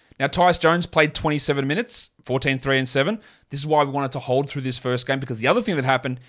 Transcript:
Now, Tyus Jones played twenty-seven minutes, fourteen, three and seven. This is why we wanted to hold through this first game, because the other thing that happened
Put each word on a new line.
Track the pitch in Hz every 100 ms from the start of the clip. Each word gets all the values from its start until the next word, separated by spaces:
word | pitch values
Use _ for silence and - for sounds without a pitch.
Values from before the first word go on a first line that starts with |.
| _ -
Now, | 135
Tyus | 180 180 170
Jones | 160 175 170
played | 160 151
twenty-seven | - 160 147 - 139 135
minutes, | 170 240 - - _
fourteen, | - 135 143 131
three | 135 135
and | 127
seven. | 135 151 220 - _ -
This | 139
is | 151
why | 151
we | 139
wanted | 139 135
to | 131
hold | - 127 143
through | 147
this | 131 123
first | 127 123 -
game, | 139
because | 131 110
the | 123
other | 220
thing | 208 156
that |
happened | 131 127 131 123